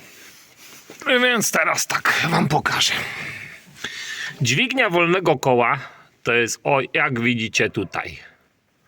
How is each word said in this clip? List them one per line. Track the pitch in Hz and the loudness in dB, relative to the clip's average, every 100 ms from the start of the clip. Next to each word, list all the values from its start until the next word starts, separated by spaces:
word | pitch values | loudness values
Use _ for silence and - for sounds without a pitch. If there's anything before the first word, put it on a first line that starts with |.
| - - - - - - - - - - 277 | -16 -20 -20 -20 -20 -20 -20 -20 -20 -8 0
Więc | 254 247 233 - | 2 2 2 0
teraz | - 156 - - | 0 0 0 -2
tak | - - - 156 | -2 0 0 0
wam | 165 143 | 2 2
pokażę. | 151 - - - - - - - - - - - - - - - - - - | 0 0 0 0 -2 -6 -10 -10 -12 -16 -20 -20 -14 -12 -10 -12 -10 -10 -4
Dźwignia | 120 143 247 262 226 | 0 2 2 2 2
wolnego | 175 170 185 175 135 | 4 4 4 2 2
koła | 139 123 120 139 - - - _ | 4 4 4 0 -6 -18 -20 _
to | - | 0
jest, | 120 113 - | 2 0 -2
o, | 143 139 127 | 0 0 0
jak | 160 147 120 | 0 0 0
widzicie | 120 120 110 - 107 | 0 0 -2 0 0
tutaj. | - 92 - 87 - - _ _ _ _ _ | -2 -6 -6 -8 -12 -20 _ _ _ _ _